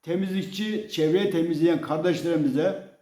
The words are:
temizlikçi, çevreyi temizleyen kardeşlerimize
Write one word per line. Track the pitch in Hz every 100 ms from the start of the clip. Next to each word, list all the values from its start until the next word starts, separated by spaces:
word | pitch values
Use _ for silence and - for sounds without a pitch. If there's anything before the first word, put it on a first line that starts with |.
temizlikçi, | 156 180 190 190 170 - 214 214 -
çevreyi | - 156 180 202
temizleyen | 175 165 151 165 156
kardeşlerimize | - 151 175 160 170 165 139 131 175 190 - -